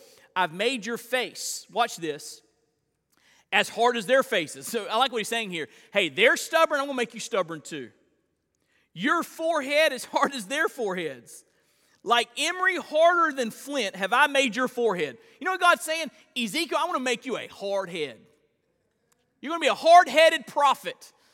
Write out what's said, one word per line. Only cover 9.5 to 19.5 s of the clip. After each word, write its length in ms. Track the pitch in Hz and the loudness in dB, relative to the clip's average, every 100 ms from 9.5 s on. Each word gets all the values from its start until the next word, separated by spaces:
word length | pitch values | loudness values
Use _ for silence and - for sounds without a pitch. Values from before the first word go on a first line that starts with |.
| 320 269 294 320 | -2 0 2 2
as 120 | 247 | 0
hard 300 | - - 269 | -4 0 0
as 120 | 277 190 | -2 -4
their 220 | 285 359 | -2 -2
foreheads. 760 | - 208 180 156 127 113 - _ _ _ _ _ _ | -2 -4 -4 -6 -8 -18 -20 _ _ _ _ _ _
"Like 260 | 185 233 226 - | 0 2 0 -2
emery 420 | 311 359 370 359 | -4 -2 -2 -2
harder 580 | - 302 339 349 320 269 | -2 2 4 4 2 0
than 160 | 226 | -6
flint 420 | - 269 285 196 | -8 -6 -4 -4
have 180 | 185 190 | -4 0
I 140 | 240 294 | 4 4
made 300 | 277 269 208 | 4 0 0
your 100 | 254 | -2
forehead." 500 | - 226 180 143 123 _ - | 0 0 0 -4 -8 _ -8
You 60 | |
know 80 | 349 | -4
what 80 | 370 | 2
God's 240 | 359 330 | 4 4
saying? 260 | - 320 311 - _ - | 0 -6 -6 -12 _ -6
"Ezekiel, 400 | 226 240 311 311 | -4 -4 -2 -2
I 100 | 339 | -2
wanna 120 | 330 | -2
make 260 | 254 233 | -2 -4
you 120 | 262 175 | -6 -8
a 100 | 104 | -10
hard 420 | - 196 196 185 | -10 -6 -4 -6
head. 300 | 175 143 107 _ _ _ _ _ _ _ _ _ _ _ _ | -6 -8 -10 _ _ _ _ _ _ _ _ _ _ _ _
You're 100 | 262 | -8